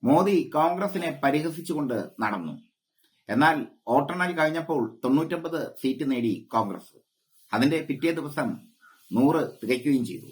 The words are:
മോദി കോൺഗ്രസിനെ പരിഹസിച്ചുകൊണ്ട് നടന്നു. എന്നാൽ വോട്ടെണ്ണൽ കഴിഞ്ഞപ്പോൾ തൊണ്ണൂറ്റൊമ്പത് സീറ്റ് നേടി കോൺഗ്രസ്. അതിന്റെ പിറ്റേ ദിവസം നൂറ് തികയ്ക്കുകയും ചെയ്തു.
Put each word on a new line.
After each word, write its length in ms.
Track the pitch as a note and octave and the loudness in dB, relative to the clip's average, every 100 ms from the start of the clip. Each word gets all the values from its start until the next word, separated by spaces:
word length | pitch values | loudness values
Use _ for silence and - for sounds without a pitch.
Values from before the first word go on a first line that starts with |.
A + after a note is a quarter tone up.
മോദി 460 | A#2 D3+ F#3+ F#3+ C#3 | 6 4 6 2 2
കോൺഗ്രസിനെ 640 | D3+ D#3+ F3+ G3 F#3+ E3 C#3 | 2 2 2 -2 -2 -4 0
പരിഹസിച്ചുകൊണ്ട് 800 | C#3 D3 D#3+ D#3 E3 D3+ C#3+ A#2 F2 - | 2 2 -2 -6 -6 -4 -2 -4 -6 -6
നടന്നു. 420 | G#2+ G2+ E2 D2 - _ _ _ _ _ - | -4 -4 -8 -12 -18 _ _ _ _ _ -4
എന്നാൽ 380 | A2 D3+ D#3 A2+ _ - | 2 4 4 -2 _ 0
വോട്ടെണ്ണൽ 440 | B2 C#3+ F3+ F3+ | 2 2 -2 -2
കഴിഞ്ഞപ്പോൾ 680 | E3+ D#3 E3 D#3 D3+ A2 - | 0 0 0 -2 -2 -2 -4
തൊണ്ണൂറ്റൊമ്പത് 680 | B2+ C3+ D#3 E3+ E3 D#3+ C3 - | 2 2 2 -4 -4 -6 -6 -4
സീറ്റ് 280 | C3 C3 C#3+ | -4 -2 -2
നേടി 380 | B2+ A#2 F#2 - | 0 0 -2 -2
കോൺഗ്രസ്. 460 | A2+ G#2+ F#2 - _ _ _ _ _ _ | -2 -2 -6 -14 _ _ _ _ _ _
അതിന്റെ 320 | - C3+ D#3+ D3+ | 2 2 2 -2
പിറ്റേ 220 | C3+ E3 | -2 0
ദിവസം 480 | E3 D3 D3+ C3 F#2 - _ - _ _ | -2 -4 -4 -4 -6 -12 _ -20 _ _
നൂറ് 380 | G2 C#3 D#3+ C3 - | 2 4 4 0 -6
തികയ്ക്കുകയും 420 | A2 B2 C3 C3+ | -2 0 2 0
ചെയ്തു. 220 | A#2 A2 - | 0 -8 -14